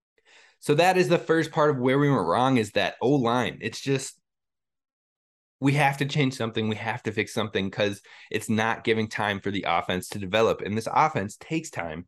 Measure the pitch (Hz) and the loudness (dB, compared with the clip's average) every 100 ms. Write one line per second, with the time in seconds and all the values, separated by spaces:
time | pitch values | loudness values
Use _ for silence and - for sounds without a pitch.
0 | _ _ _ - _ _ - 147 180 185 | _ _ _ -20 _ _ 0 2 4 4
1 | 151 170 - 165 151 160 151 135 127 135 | 4 2 2 0 0 2 2 2 2 4
2 | 143 127 82 98 131 127 104 101 87 - | 4 2 2 2 4 2 2 0 -2 0
3 | 117 143 117 123 101 71 113 - 135 135 | 2 2 2 0 -2 -4 -8 -6 -4 -4
4 | - - _ _ _ _ _ _ _ _ | -4 -16 _ _ _ _ _ _ _ _
5 | _ _ _ _ _ - 135 143 139 143 | _ _ _ _ _ -2 2 4 2 0
6 | 143 151 135 127 113 113 110 104 110 120 | -2 0 0 0 -4 -2 -2 -2 -6 -6
7 | 110 104 101 - 107 101 95 - 104 101 | -4 -4 -4 -2 -2 -2 -2 -2 -2 -2
8 | - - - 104 - 110 113 110 - 110 | -14 -20 -8 -6 -2 0 0 -2 0 0
9 | 110 - 104 98 101 98 85 87 - 92 | -2 -2 -2 -2 -4 -4 0 0 0 -4
10 | - 104 92 107 110 - 85 107 110 127 | -6 -10 -2 2 2 2 -4 -4 -2 2
11 | 156 120 101 - - 160 156 - 85 80 | 2 0 -6 -10 -8 -8 -6 -10 -8 -10